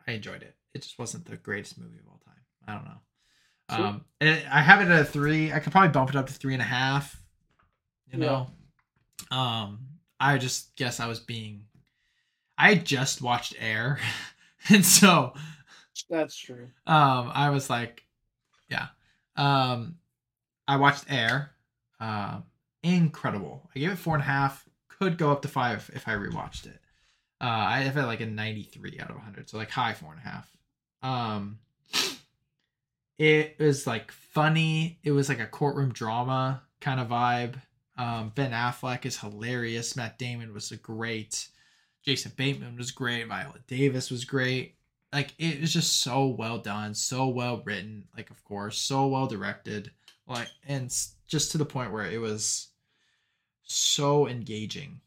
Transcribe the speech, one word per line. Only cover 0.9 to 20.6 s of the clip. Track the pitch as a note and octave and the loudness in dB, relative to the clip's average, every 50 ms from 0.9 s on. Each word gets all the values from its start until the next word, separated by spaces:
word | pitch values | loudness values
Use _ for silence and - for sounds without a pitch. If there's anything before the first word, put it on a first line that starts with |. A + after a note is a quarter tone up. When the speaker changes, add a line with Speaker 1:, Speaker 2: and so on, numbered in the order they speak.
| - - | -12 -10
Speaker 1:
wasn't | A#2+ A2+ - A2+ - | -10 -10 -10 -12 -12
the | - A2+ - | -14 -14 -14
greatest | _ - G2+ G#2 - - - - | _ -6 -6 -6 -6 -10 -16 -18
movie | - A1+ A1 G#1+ | -18 -20 -20 -20
of | - - | -20 -20
all | - - _ | -20 -20 _
time. | _ _ _ B2 _ _ _ _ - | _ _ _ _ _ _ _ _ -14
I | G#2+ | -12
don't | G#2 - | -12 -12
know. | - A2 - _ _ _ _ _ _ _ _ _ _ _ _ _ - | -16 -18 -20 _ _ _ _ _ _ _ _ _ _ _ _ _ -6
Speaker 2:
Sweet. | - A2+ A2 G#2 G#2 | -2 -2 -2 -2 -2
Speaker 1:
Um, | - - _ _ - | -6 -12 _ _ 2
and | D3 D#3 D#3+ D#3 - - | 2 4 4 2 -2 2
I | C#3 D3+ | 4 4
have | C#3 E3+ G3+ G3+ | 10 12 10 10
it | G3+ F3 | 10 6
at | E3+ D#3 | 6 6
a | C#3+ | 6
three. | - - D3 C#3+ D3 D#3 D#3 D#3 D#3 | 4 0 0 2 2 2 2 2 0
I | D3 D3+ | -2 -2
could | - D3+ | -4 4
probably | - F#3+ F#3+ E3 | 6 6 6 8
bump | C#3 C3+ C3 C3 | 6 4 2 2
it | C#3 | 2
up | C#3 B2+ C3 | -2 -2 -2
to | - | -6
three | - - C3+ C3+ | -8 -4 -4 -2
and | B2 | -2
a | A2+ | -2
half. | G#2 B2 B2 C3 C3+ C#3 C#3+ C#3+ - - - - _ _ _ _ _ _ _ _ _ _ _ _ _ _ _ _ B2+ | -2 0 0 0 2 2 0 -2 -4 -12 -20 -20 _ _ _ _ _ _ _ _ _ _ _ _ _ _ _ _ _
You | C3 - | -4 -2
Speaker 2:
Yeah. | |
Speaker 1:
know, | D3+ D3 C3+ C3 B2+ - - - - _ _ _ _ _ _ _ _ _ _ - - - | 0 0 0 0 -2 -6 -10 -20 -20 _ _ _ _ _ _ _ _ _ _ -18 -10 -6
um, | C3 C3 B2+ B2 A2+ A2+ G#2 G2+ G#2 A2+ C3 C3 D3+ - _ _ _ - | -2 0 0 0 0 -2 -4 -6 -8 -12 -14 -16 -18 -20 _ _ _ 2
I | C3 C#3 C#3+ B2 | 4 4 4 4
just | B2+ B2 - - - _ _ | 2 0 -4 -4 -8 _ _
guess | - C3 A#2+ - - | -4 -4 -4 -2 -4
I | A#2 A#2 | -4 -4
was | A2+ A2 | -6 -8
being, | - - A#2 A2+ A2 G#2+ G#2 G2+ G#2+ G#2+ _ _ _ _ _ _ _ _ _ _ _ _ _ _ _ _ _ - | -8 -10 -10 -10 -8 -12 -14 -16 -18 _ _ _ _ _ _ _ _ _ _ _ _ _ _ _ _ _ _ 6
I | D3 G3+ G#3+ | 6 8 8
had | E3 - | 6 4
just | - C#3+ B2+ C3 - - - | 2 0 0 0 -2 -2 -4
watched | B2+ B2 A#2+ G#2+ - - - A#2+ | 0 0 0 0 -2 -6 -10 -6
Air, | A#2 A2 G#2+ A2 A#2 C#3 C#3+ - - - - - - - - | -4 -4 -2 -2 0 -2 -2 -2 -2 -4 -4 -6 -10 -12 -16
<laughs> | _ _ _ _ _ - - | _ _ _ _ _ 6 8
and | G#3+ G3+ E3+ | 8 8 10
so | - - - G#3 F#3+ F3 D3+ B2+ B2+ - C#3+ D3+ - - - - _ - - - _ _ - - - | 8 8 10 10 10 10 8 4 2 -4 -12 -16 -16 -16 -20 -20 _ -20 -20 -20 _ _ -16 -10 -4
Speaker 2:
That's | E3+ D#3+ D3+ C#3+ - | -2 -2 -2 -4 -6
true. | - - - B2+ A#2+ B2 B2 - _ _ - | -16 -16 -16 -16 -16 -16 -18 -20 _ _ 2
Speaker 1:
um, | D#3+ D#3 C#3+ C3+ B2+ B2 A#2+ A#2+ - | 4 6 6 6 4 2 -2 -2 0
I | C3+ C#3+ C#3+ | 0 2 2
was | C#3+ C#3 C3 - | 2 0 0 0
like, | B2 A#2+ A#2 A2+ - - _ _ _ _ _ _ _ _ _ _ _ _ _ _ | -2 -2 -2 -6 -10 -18 _ _ _ _ _ _ _ _ _ _ _ _ _ _
yeah. | - - A#2+ - - _ _ _ _ _ _ _ _ | -6 -6 -6 -6 -12 _ _ _ _ _ _ _ _
Um, | - C#3 C#3 C#3 C3+ B2+ B2+ B2 A#2+ A2 - - - _ _ _ _ _ _ _ _ _ _ _ _ | 0 2 4 4 4 4 2 0 -4 -4 -8 -12 -16 _ _ _ _ _ _ _ _ _ _ _ _